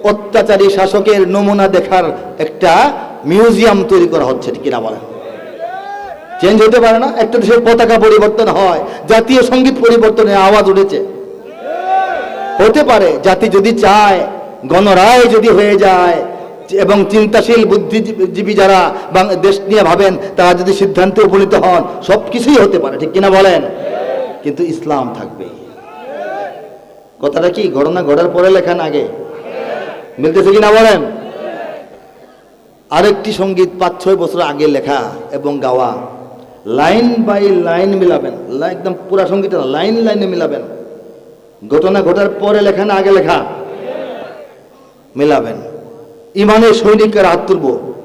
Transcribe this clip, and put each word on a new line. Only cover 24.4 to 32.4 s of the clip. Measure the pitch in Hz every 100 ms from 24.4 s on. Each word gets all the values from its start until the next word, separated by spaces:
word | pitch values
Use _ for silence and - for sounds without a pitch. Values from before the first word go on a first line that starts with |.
কিন্তু | 147 143
ইসলাম | 170 - 151 147 120 -
থাকবে। | 98 98 90 - - - - - - 587 - 807 - - - - - - _ _
কথাটা | 143 165 175
কি | 175 190 131
ঘটনা | 143 180
ঘটার | 151 147 175
পরে | 175 185
লেখা | 190 170 175
না |
আগে? | 160 143 117 - - - - - - - - - - -
মিলতেছে | 151 180 185
কিনা | 208 208
বলেন? | 220 226 190 143 - - - - - - - - - - - - _